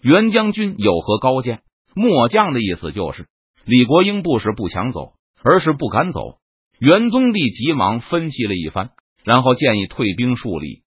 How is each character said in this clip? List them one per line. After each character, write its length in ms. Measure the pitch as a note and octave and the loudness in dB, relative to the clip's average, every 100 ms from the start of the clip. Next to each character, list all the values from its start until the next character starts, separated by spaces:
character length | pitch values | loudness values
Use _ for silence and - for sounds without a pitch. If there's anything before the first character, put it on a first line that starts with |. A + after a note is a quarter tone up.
袁 280 | B2 E3+ A3 | 4 4 4
将 240 | A3 G#3+ | 0 0
军 220 | G#3+ G#3+ G2 | -4 -6 -2
有 220 | G2+ E2+ | 0 0
何 180 | - G#2+ | -2 -2
高 220 | C3 C3 | 0 -2
见 180 | B2 A2+ _ _ _ | -4 -8 _ _ _
？”“末 360 | - A#3 E3 - | -2 2 2 2
将 240 | G#3 G3+ | 2 0
的 80 | C3 | 0
意 140 | G#2 E2+ | -4 -4
思 160 | E2+ | -8
就 200 | F2 E2 | -8 -8
是， 160 | - - _ _ _ - | -8 -16 _ _ _ 2
李 180 | B2 | 4
国 200 | B2 D#3 | 6 4
英 200 | G3 G3+ | 4 0
不 160 | E3+ B2 | -2 -2
是 140 | G#2 G#2+ | -2 -4
不 140 | F#2+ | -6
想 220 | F#2 A2+ | -6 -6
走， 200 | G2+ C2+ _ _ _ | -8 -12 _ _ _
而 160 | - F3+ | 2 4
是 140 | D#3+ | 4
不 160 | D3 C3+ | -2 -2
敢 220 | G#2+ E3 | -2 -2
走。” 100 | - G#1+ - _ _ _ _ | -6 -10 -14 _ _ _ _
元 300 | B2+ F#3 A#3 | 4 4 4
宗 240 | A#3+ B3+ | 2 0
帝 160 | G#3+ C3+ | 2 -2
急 240 | F#2 C3+ | -2 -4
忙 260 | D3 G2 A#2 | 0 0 -2
分 320 | - E3+ E3 | -4 -4 -4
析 140 | C#3 A2 | -6 -4
了 100 | F#2+ | -4
一 140 | D#2 | -4
番， 220 | F#2+ G2 _ _ _ - | -6 -8 _ _ _ 2
然 180 | A#2+ | 2
后 120 | B2+ B2 | 4 2
建 220 | C#3 G#2+ | 2 0
议 100 | F#2+ | -2
退 260 | - A2 F2 | -4 -4 -2
兵 220 | B2 A#2+ | -2 -2
数 200 | A#2 E2 | -4 -8
里 260 | D2 A1+ | -8 -14